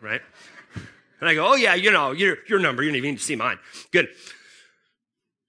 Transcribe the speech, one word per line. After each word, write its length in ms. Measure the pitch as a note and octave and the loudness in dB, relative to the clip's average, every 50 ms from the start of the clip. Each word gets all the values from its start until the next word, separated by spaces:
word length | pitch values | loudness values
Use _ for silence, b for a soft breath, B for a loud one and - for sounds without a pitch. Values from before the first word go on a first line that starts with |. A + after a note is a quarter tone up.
right? 200 | A2 G#2+ A2+ B2+ - - B B B B B B B B B | -10 -8 -8 -8 -8 -14 B B B B B B B B B
<laughs> 60 | B B B B B B _ _ _ | B B B B B B _ _ _
And 100 | D3 E3 | 0 0
I 60 | D#3+ | 0
go, 180 | D#3 E3 G#3 C4+ | 2 2 2 4
"Oh, 20 | |
yeah, 200 | C4+ A#3 G#3 F3 | 4 4 2 2
you 160 | F3+ F#3 G#3+ | 4 4 4
know, 200 | G3+ E3+ C#3+ C3 | 4 4 2 0
your, 280 | C3+ D#3+ G3 F#3+ D#3+ - - - | -2 0 0 0 0 -2 -4 -2
your 120 | A3 G3 | -2 0
number, 240 | F3 D3+ B2+ A#2+ C#3+ | 0 0 0 0 -2
you 60 | D3+ | -2
don't 80 | D3 B2+ | -2 -2
even 140 | B2 C#3+ | -4 -4
need 80 | C#3 G#2+ | -6 -6
to 40 | - | -6
see 120 | - D3+ | -8 -6
mine. 240 | A2+ A2 B2 G2 F2+ B B B B B B | -4 -4 -4 -4 -6 B B B B B B
Good." 180 | - F3 C#3+ - B B B B B B B B B B B B B B B B B _ _ _ _ _ _ _ _ _ _ | 0 0 0 0 B B B B B B B B B B B B B B B B B _ _ _ _ _ _ _ _ _ _